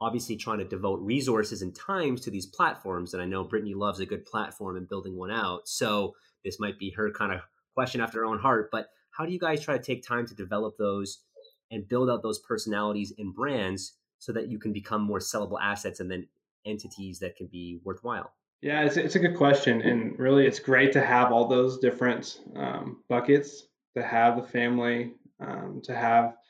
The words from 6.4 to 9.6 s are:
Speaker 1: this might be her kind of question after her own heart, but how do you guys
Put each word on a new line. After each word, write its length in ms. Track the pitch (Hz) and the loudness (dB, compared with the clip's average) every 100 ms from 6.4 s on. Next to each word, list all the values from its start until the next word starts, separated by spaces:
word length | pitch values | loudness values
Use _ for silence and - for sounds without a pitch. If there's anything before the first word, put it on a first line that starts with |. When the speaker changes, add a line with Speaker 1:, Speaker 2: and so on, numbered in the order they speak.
Speaker 1:
this 160 | 101 - | -12 -8
might 200 | 104 95 | -8 -6
be 100 | 98 107 | -8 -4
her 140 | 107 | -4
kind 200 | 104 101 | -2 -4
of 80 | 92 - _ _ - | -4 -10 _ _ -4
question 260 | 127 123 | -2 -2
after 180 | 113 113 | -4 -2
her 60 | 113 | -2
own 140 | 107 | 0
heart, 300 | 135 117 107 | 2 2 0
but 160 | 110 - _ _ | -4 -6 _ _
how 140 | - 170 | -8 -6
do 60 | |
you 80 | 180 | -2
guys 240 | 165 151 | -2 -2